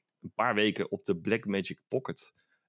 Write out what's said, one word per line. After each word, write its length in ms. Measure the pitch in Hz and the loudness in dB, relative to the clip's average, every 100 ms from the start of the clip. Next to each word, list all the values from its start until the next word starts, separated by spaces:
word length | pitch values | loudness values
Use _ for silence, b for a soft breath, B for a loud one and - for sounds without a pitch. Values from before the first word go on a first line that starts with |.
| _ _ | _ _
een 100 | - - | -10 0
paar 200 | 120 104 | 2 4
weken 360 | 107 95 - | 4 2 -2
op 140 | 95 - | -4 -2
de 120 | 87 | -2
Blackmagic 640 | 82 113 104 98 90 87 - | 2 0 0 -2 -2 -8 -6
Pocket. 460 | 82 - 85 - _ _ _ | -6 -4 -10 -12 _ _ _